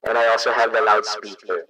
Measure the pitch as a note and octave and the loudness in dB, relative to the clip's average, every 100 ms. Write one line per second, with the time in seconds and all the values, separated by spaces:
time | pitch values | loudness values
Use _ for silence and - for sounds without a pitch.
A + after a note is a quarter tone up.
0 | - A2+ A#2 A2+ C3 A2+ A2+ A2+ G#2+ G#2+ | -2 0 2 2 0 0 0 2 2 2
1 | G#2+ G#2+ G#2 G2 G#2 F2+ | 0 -8 -12 -18 -8 -6